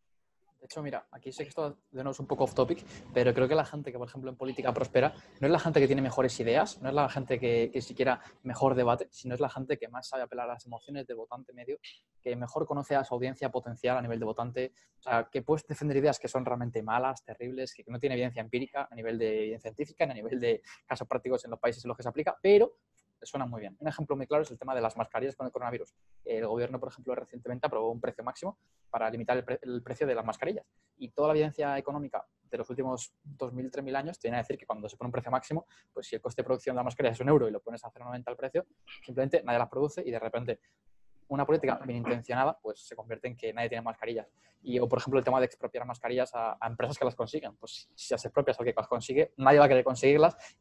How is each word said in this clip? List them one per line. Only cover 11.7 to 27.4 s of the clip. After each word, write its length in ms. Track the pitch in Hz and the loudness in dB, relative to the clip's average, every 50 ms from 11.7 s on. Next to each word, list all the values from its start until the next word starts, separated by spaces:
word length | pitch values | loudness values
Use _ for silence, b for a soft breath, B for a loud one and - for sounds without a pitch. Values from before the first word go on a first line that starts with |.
| 147 - B B B B B _ _ _ | -10 -10 B B B B B _ _ _
que 140 | _ 123 120 | _ -4 -4
mejor 320 | 123 123 123 - 156 - | -4 -6 -6 -4 -4 -4
conoce 280 | - 185 143 143 - 147 | -2 -2 -4 -2 2 2
a 80 | 135 131 | 0 2
su 120 | - 127 | 0 -2
audiencia 340 | 120 127 131 127 - 147 127 | -2 -2 -4 -4 -4 -6 -4
potencial 480 | - 127 - 120 117 - - 123 127 | -4 -4 -6 -6 -10 -2 0 0 0
a 60 | 127 120 | 0 0
nivel 160 | 117 117 113 | -2 -4 -4
de 60 | 113 | -4
votante, 460 | 107 110 - 120 123 120 127 127 127 - _ _ _ _ _ | -4 -4 -4 -6 -4 -4 -4 -6 -6 -8 _ _ _ _ _
o 20 | |
sea, 260 | _ 131 120 117 117 - | _ 0 0 0 0 0
que 100 | - 135 | -6 -6
puedes 240 | 117 - 156 151 - | 0 0 0 0 0
defender 320 | - 147 - 147 151 135 | -6 -8 -4 -4 0 2
ideas 220 | 139 139 147 135 - | 4 4 4 2 2
que 80 | - | -4
son 180 | 123 - 131 127 | -2 -2 -2 -2
realmente 380 | 127 123 120 120 120 117 113 107 | 0 -2 -2 -4 -4 -4 -4 -2
malas, 420 | 110 113 123 127 131 131 - _ | 0 0 0 0 0 -2 -6 _
terribles, 480 | - 110 - 120 127 131 131 131 - - | -16 -12 -10 -8 -8 -6 -6 -8 -8 -10
que 100 | - 107 | -16 -14
no 120 | - 120 123 | -12 -8 -4
tiene 140 | 135 139 127 | -2 0 0
evidencia 280 | 123 123 127 120 120 | 0 -2 -2 -4 -6
empírica 460 | 113 113 123 123 135 - - 139 135 - | -6 -4 -2 -4 -4 -4 -6 -6 -6 -6
a 20 | - | -10
nivel 240 | 117 113 117 117 | -8 -6 -4 -2
de 220 | 113 113 110 110 107 | 0 0 0 0 0
evidencia 320 | 107 107 113 113 - 113 | -2 -2 -6 -8 -10 -12
científica, 340 | 104 131 147 147 - _ 170 | -8 -6 -8 -8 -2 _ -2
ni 60 | 147 | -2
a 40 | 127 | -2
nivel 240 | 110 107 117 127 127 | -6 -6 -6 -4 -2
de 220 | 120 117 113 - B B B B B | 0 0 0 0 B B B B B
casos 220 | _ 127 - 123 | _ -6 -6 -4
prácticos 360 | - - 123 - 127 131 120 - | -4 -4 -4 0 -2 -2 -2 -2
en 60 | 120 | -8
los 100 | 113 - | -6 -2
países 240 | - 120 117 - - | -2 -2 -2 -2 -6
en 40 | |
los 100 | 120 120 | -8 -8
que 60 | - 120 | -6 -6
se 60 | 120 | -6
aplica, 280 | - 147 151 180 - - | -4 -2 -2 -2 -4 2
pero 360 | - 196 202 202 233 - - _ _ _ _ _ _ _ _ _ - | 6 8 8 8 8 6 2 _ _ _ _ _ _ _ _ _ -16
suena 220 | - - 139 131 | -8 -4 -4 -4
muy 160 | 120 120 110 | -4 -4 -8
bien. 140 | 104 95 98 _ | -10 -10 -12 _
Un 80 | 151 | -6
ejemplo 280 | 151 147 - 151 - 143 | -6 -4 -4 -2 -2 -2
muy 100 | 135 131 | -2 0
claro 160 | - 147 151 | 2 2 2
es 80 | 156 - | 2 0
el 80 | 120 | -6
tema 160 | 117 127 131 131 | -10 -6 -2 0
de 80 | 123 | 0
las 160 | 113 110 - | 0 0 0
mascarillas 380 | 117 110 - - 117 123 139 131 | -2 -4 -2 -2 -2 -2 -2 -4
con 100 | - 131 | -6 -8
el 60 | 123 | -6
coronavirus. 420 | - - 123 120 123 113 - - _ _ _ _ - - - | -6 -4 -4 -4 -4 -6 -8 -10 _ _ _ _ -20 -14 -6
El 220 | - 117 110 113 | -4 -2 -2 0
gobierno, 320 | 107 113 120 120 123 127 123 | 0 0 0 -2 -2 -4 -6
por 100 | 131 131 | -6 -8
ejemplo, 240 | - - - 127 123 | -10 -10 -6 -6 -6
recientemente 540 | 117 117 - - 123 | -6 -6 -10 -14 -12